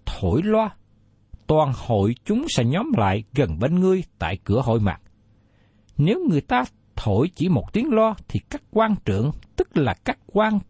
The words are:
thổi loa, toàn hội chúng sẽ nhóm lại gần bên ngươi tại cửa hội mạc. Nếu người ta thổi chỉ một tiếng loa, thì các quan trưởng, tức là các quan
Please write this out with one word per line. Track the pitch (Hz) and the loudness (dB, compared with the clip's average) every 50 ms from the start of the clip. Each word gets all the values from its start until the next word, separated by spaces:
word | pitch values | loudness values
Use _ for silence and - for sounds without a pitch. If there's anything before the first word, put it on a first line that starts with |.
| _ | _
thổi | - - - - - 104 143 185 | -10 -8 -4 -2 0 0 0 2
loa, | 214 214 220 220 208 - - _ _ _ _ _ _ _ _ _ _ - - _ - | 2 2 2 0 -2 -4 -12 _ _ _ _ _ _ _ _ _ _ -20 -8 _ 0
toàn | 156 156 151 139 123 | 2 4 4 2 0
hội | - - - 117 101 98 107 127 - _ | -4 -2 0 0 2 2 2 0 -2 _
chúng | - 208 240 302 330 | -2 -2 -2 -2 -2
sẽ | - - 117 | 0 0 2
nhóm | 117 139 185 247 330 254 220 | 2 0 0 -2 0 0 2
lại | 208 95 95 110 107 - - | 2 2 0 -2 -4 -4 -2
gần | 143 135 90 78 78 | -2 0 0 0 -2
bên | 104 143 170 180 | -2 0 0 2
ngươi | 185 185 185 190 165 - _ - | 2 2 2 0 -2 -6 _ -8
tại | 85 82 98 - - | -6 -6 -6 -6 -4
cửa | - 98 123 | -2 0 0
hội | 131 120 113 117 | 2 0 0 2
mạc. | 107 95 82 - - - _ _ _ _ _ _ _ _ _ _ _ _ _ _ _ _ _ - | 0 0 -2 -4 -8 -20 _ _ _ _ _ _ _ _ _ _ _ _ _ _ _ _ _ 0
Nếu | 143 170 226 370 359 277 | 2 2 2 0 0 0
người | 170 139 | 0 0
ta | - - 254 247 247 - - _ _ _ _ | 0 0 0 0 -2 -2 -8 _ _ _ _
thổi | - - 110 98 104 143 185 - | -8 -4 0 0 2 0 0 -2
chỉ | - 151 185 | -2 -2 0
một | 175 107 95 - - | 0 0 -2 -2 -2
tiếng | 202 254 320 | -2 0 0
loa, | 233 220 220 220 214 - - - | 2 2 2 2 0 -4 -8 -8
thì | - 104 - - | -8 -8 -8 -8
các | - 294 - _ | -12 -14 -12 _
quan | - 214 220 220 - - - | -2 0 0 0 0 -2 -2
trưởng, | - 98 98 117 151 - - - - _ | -2 -2 0 -2 -2 -4 -6 -12 -8 _
tức | - 381 - - 175 | -4 -4 -2 0 0
là | 143 113 - - - | 0 0 0 -4 -6
các | - 127 - _ - | -8 -8 -8 _ -4
quan | - 196 214 220 214 202 - | -2 0 0 0 0 -2 -4